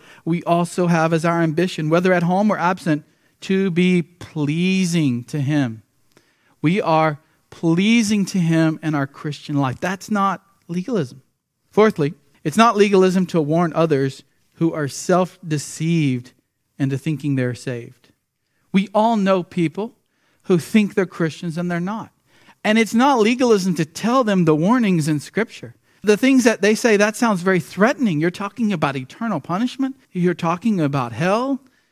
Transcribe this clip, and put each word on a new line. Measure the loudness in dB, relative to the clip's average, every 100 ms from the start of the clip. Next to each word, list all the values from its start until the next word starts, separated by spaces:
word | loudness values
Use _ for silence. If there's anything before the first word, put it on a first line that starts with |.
| -10 -12
we | -6 -4
also | 0 0 0 -2 0
have | 2 2
as | 0
our | 0 0
ambition, | 0 0 -2 -2 0
whether | 2 2
at | 2
home | 2 0 0
or | 0
absent, | -2 -2 -2 -4 -4 _ _ _
to | -4 -2 0
be | 0 2 2
pleasing | -2 -10 -12 -6 -4 -2 0 0 0 0 0 -2
to | -6 -6
him." | -2 0 -2 -6 -16 _ _ _ _ _ _ _
We | -2 0
are | 0 2 0 -2 _ _ _
pleasing | -4 0 2 2 2 2 0 0
to | 0
him | 2 2 2 0
in | -4
our | -4 -4
Christian | -8 -10 -10 -4 -2
life. | -2 -2
That's | -6 -6 -4
not | -2 -2 -4 _ _ -10
legalism. | -8 -4 -4 -4 -8 _ _ _ _ _
Fourthly, | 2 2 2 -4 -6 _ _
it's | -4 2
not | 4 4
legalism | 4 4 4 2 0
to | 0
warn | 0 0 0
others | 0 0 0 -2 -6 -18 _ _
who | -4 -2
are | -2 -6
self-deceived | -6 0 2 0 -6 -6 -6 -6 -6 -2 0 0 -2 -6 _ _ _ _ -4
into | -4 -2
thinking | -4 -4 -2
they're | -2 -2
saved. | -6 -10 -10 -12 -20 _ _ _ _ _ _ _
We | -2 0
all | 0 0 2
know | 0 0
people | -2 -4 -4 -4 -10 -12 _ _ _ _
who | 0 0
think | 2 0 2
they're | 0 -4
Christians | -2 -4 -4 -10 -6
and | -6
they're | -4
not. | -6 -8 -12 _ _ _ _ _
And | 0 2
it's | 2
not | 2 4 4
legalism | 2 2 2 2 2 -2
to |
tell | -4 -4 0 0
them | 2 2
the | 4
warnings | 4 2 2 2 2 0
in | -2
Scripture. | -4 -4 -6 -6 -20 -20 _ _
The | 0 2
things | 4 4
that | 4 2
they | 2
say, | 2 2 2
"That | 2 0
sounds | 0 0
very | 0 0
threatening. | -2 0 0 2 0 0
You're | -2
talking | -4 -8 -4 -2
about | 0 -2 -4
eternal | -10 -10 -6 -6
punishment. | -4 -4 -4 -4 -6 -6 _
You're | -2 -2
talking | 0 -2 -2 0 0
about | 0 -2 -4
hell." | -4 -2 0 -2 -4 _ _ _